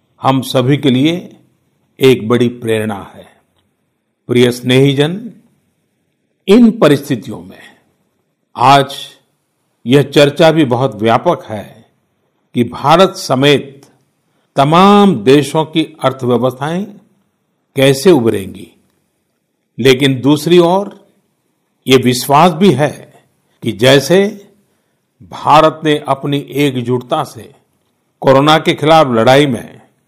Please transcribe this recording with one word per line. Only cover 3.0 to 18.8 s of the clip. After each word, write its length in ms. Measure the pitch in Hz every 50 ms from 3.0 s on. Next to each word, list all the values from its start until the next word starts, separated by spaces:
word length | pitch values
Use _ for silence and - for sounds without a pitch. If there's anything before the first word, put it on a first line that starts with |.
| 90 - -
है। 140 | 92 90 - _ _ _ _ _ _ _ _ _ _ _ _ _ _ _ _ _ _ _
प्रिय 240 | - 123 120 123 123
स्नेहीजन, 800 | 120 - - 123 127 131 139 143 139 131 143 156 180 214 247 220 - _ _ _ _ _ _ _ _ _ _ _ _ _ _ _ _ _ _ _ _ _ _
इन 240 | - 196 247 240 220
परिस्थितियों 680 | - - 185 151 143 135 - - 135 107 - 113 104 87
में 180 | 85 95 95 - - - _ _ _ _ _ _ _ _ _ _ _ _ _ _ _ _ _
आज 400 | - 120 131 143 139 139 139 - - - - - _ _ _ _ _ _ _ _ _ _ _ _ _ _
यह 160 | 117 131 143
चर्चा 500 | 135 139 - 151 143 143 143 - 170 160
भी 140 | 156 165 151
बहुत 300 | 120 123 120 135 135 -
व्यापक 480 | 98 110 113 113 - - 175 160 - -
है 480 | - 110 104 - - - 113 _ _ _ _ _ _ _ _ _ _ _ _ _ _ _
कि 100 | 123 117
भारत 520 | - - - - 143 160 175 190 185 185
समेत 720 | - - - 139 127 139 143 143 120 - - - - _ _ _ _ _ _ _ _ _ _ _ _ _ _ _
तमाम 600 | - 139 147 160 175 190 202 202 208 202 196 160
देशों 500 | 117 101 123 135 151 139 - - 160 156
की 320 | - - 165 156 - - - -
अर्थव्यवस्थाएं 840 | 131 123 - 127 123 123 117 123 131 127 - 143 151 170 185 208 - - - _ _ _ _ _ _ _ _ _ _ _ _ _ _ _
कैसे 360 | 135 135 139 135 135 - 190
उभरेंगी, 600 | 175 135 113 113 101 101 95 92 95 95 - - _ _